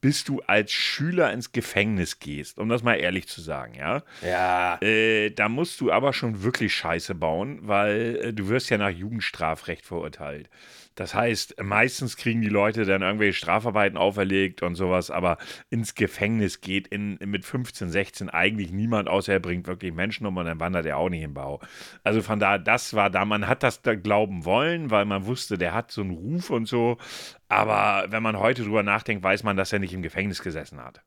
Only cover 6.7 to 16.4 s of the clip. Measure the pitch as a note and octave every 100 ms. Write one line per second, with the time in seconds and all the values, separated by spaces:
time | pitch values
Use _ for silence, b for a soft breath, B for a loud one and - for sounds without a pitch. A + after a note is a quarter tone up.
6.7 | - E2 E2+ - F#2 D#2+ D#2+ A2+ D#2 F#2+
7.7 | G2+ G#2 G#2 A#2 A#2 A#2 G#2+ G2 B2 -
8.7 | A2 G2+ F2 G2+ A2+ - - D#2+ D#2+ -
9.7 | E2 - F2 D#2+ D#2 D2 D2 - B B
10.7 | B B - F2 G2+ A#2 A2 - - G2
11.7 | G2+ B2 - B2+ - A#2+ A#2 G#2+ G2+ G#2
12.7 | A2 G2+ G2 F#2 G#2 G#2 F2+ - F#2+ A2+
13.7 | G#2 G2 G2+ F#2 G2+ F#2+ F#2+ G2 - F2
14.7 | E2+ F#2+ F2+ E2+ - F2+ E2 B B B
15.7 | A#2 A2+ - - - G#2 A2+